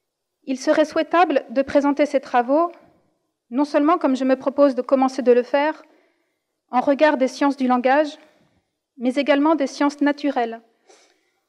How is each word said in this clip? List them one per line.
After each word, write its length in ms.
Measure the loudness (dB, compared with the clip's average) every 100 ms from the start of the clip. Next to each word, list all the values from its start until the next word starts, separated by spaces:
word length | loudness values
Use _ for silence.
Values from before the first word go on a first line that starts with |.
| _ _ _ _
Il 140 | -10 -6
serait 280 | 0 0 2
souhaitable 580 | -2 0 0 2 0 -2
de 120 | -4
présenter 420 | 0 0 0 0 0
ces 160 | -2
travaux, 500 | 0 -2 0 0 -2 -6 _ _ _ _ _ _ -8
non 160 | -4 0
seulement 320 | 0 2 0
comme 180 | 0 -2
je 80 |
me 140 | 0 -2
propose 380 | -2 2 2 2
de 60 |
commencer 420 | -2 0 0 0
de 100 | 2
le 100 | 2
faire, 400 | 2 -2 -2 -6 -16 _ _ _ _ _ _ _ -6
en 120 | -2
regard 360 | 0 2 2 2
des 100 | -2
sciences 300 | 0 -2 -2
du 100 | -2
langage, 500 | 0 2 0 0 -6 _ _ _ _ _ _ _ -6
mais 180 | -4 -2
également 400 | 0 2 2 2
des 120 | -2
sciences 340 | -2 -4 0
naturelles, 600 | -2 0 -4 -4 -6 -8 _ _ _ _ _ _ _ _